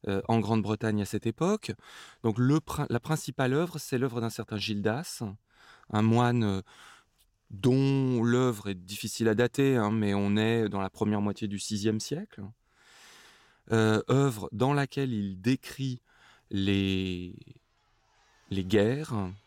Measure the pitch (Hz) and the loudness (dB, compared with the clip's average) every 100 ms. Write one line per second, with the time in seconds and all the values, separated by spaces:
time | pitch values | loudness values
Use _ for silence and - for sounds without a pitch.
0 | - 98 - 113 101 110 101 107 110 107 | -2 -4 2 0 2 0 0 -2 -2 -2
1 | 98 104 113 - 170 214 - 110 - - | -2 -4 -4 -2 -2 -2 -4 -12 -14 -20
2 | - - 117 107 127 156 - - 147 120 | -20 -4 -2 2 4 2 0 -6 -2 -2
3 | - 160 - 131 127 139 175 165 - 127 | -2 -4 -4 -2 0 0 -2 -6 -4 -2
4 | 127 120 113 - 107 107 104 104 104 120 | -2 -2 -4 -6 -6 -6 -4 -2 0 -2
5 | 170 - 110 98 _ _ - - _ 107 | -6 -10 -10 -10 _ _ -20 -20 _ 2
6 | 110 113 120 120 107 95 - - - - | 4 4 4 2 2 -2 -6 -20 -20 -20
7 | _ _ _ _ _ 101 123 135 135 135 | _ _ _ _ _ -2 2 4 2 2
8 | 131 123 117 120 127 107 101 92 92 101 | 2 2 2 4 2 0 -6 -8 -10 -10
9 | 110 - 113 107 120 - 139 127 104 110 | -8 0 2 4 2 2 2 4 2 2
10 | 104 101 101 104 110 117 107 98 95 - | 2 2 2 2 2 2 0 -2 -6 -2
11 | 104 107 101 98 107 101 - 107 107 110 | 0 0 -2 -4 -6 -6 -6 -2 0 -2
12 | - 147 214 - 98 - _ _ _ - | -4 -8 -8 -16 -18 -18 _ _ _ -20
13 | - - - _ _ _ - 113 110 110 | -20 -20 -20 _ _ _ 0 4 4 2
14 | - 131 139 110 95 104 131 147 139 - | 2 2 2 -2 -10 -2 0 2 -2 -4
15 | 135 110 101 92 107 131 - - 135 123 | -4 -2 -4 -2 0 0 -4 -6 -6 -6
16 | _ _ - _ _ 98 98 98 98 95 | _ _ -20 _ _ -2 2 2 2 0
17 | 92 90 90 - - - _ _ _ _ | -2 -6 -10 -16 -20 -20 _ _ _ _
18 | _ _ _ _ _ 98 92 104 104 135 | _ _ _ _ _ -4 2 4 4 0
19 | 156 110 92 101 | -4 -4 -4 -8